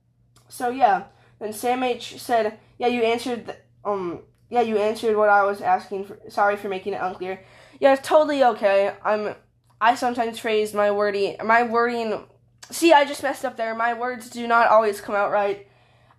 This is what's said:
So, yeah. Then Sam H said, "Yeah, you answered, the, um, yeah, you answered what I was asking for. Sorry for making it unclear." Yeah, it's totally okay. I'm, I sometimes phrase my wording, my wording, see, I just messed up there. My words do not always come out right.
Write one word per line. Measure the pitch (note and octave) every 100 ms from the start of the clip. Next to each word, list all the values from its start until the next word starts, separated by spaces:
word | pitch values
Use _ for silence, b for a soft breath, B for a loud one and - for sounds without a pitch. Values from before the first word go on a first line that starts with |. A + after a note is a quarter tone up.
| _ _ _ _ _
So, | - B3
yeah. | C4 A#3 F3+ - b b b
Then | G#3+
Sam | A3 B3 B3+
H | B3+ A#3 - -
said, | - A#3 G#3+ A3 B B
"Yeah, | A#3+
you | B3
answered, | A3+ A#3 C4 A#3 -
the, | - _ _ G3+
um, | G3+ F3 D3+ - _ -
yeah, | A#3+
you | A#3 G#3+
answered | G#3 A3 A3+ G#3+
what | G#3+
I | G3+
was | G3 G3+
asking | - F#3 - G3 G3+
for. | - -
Sorry | - G3+ G#3
for | G#3
making | F#3 G3+
it | F#3+
unclear." | F3+ G3 F#3 F#3 B B B B
Yeah, | C#4
it's | C4+ -
totally | D#4+ D4+ C#4+
okay. | B3 G#3+ D4+ D4 D4+ -
I'm, | F#3+ G#3+ G3+ - _ _ _ -
I | A#3 C4
sometimes | B3 B3 A#3 A3+
phrase | A#3 G#3+ G#3+
my | G#3 G#3
wording, | G3+ G#3 G3+ G3 - G#3+
my | A#3
wording, | A#3+ A#3 A#3+ A#3+ A3+ F3+ - _ _ _ -
see, | - E4
I | C#4+ C#4
just | C#4+
messed | C#4 C#4+ B3+
up | A#3+
there. | A3+ A3+
My | A#3
words | A#3 B3 A3+ -
do | A#3+ A#3
not | A#3 A3+
always | A3 A3 G3+
come | - G3+
out | G3
right. | G3+ G3+ G3 - b b b b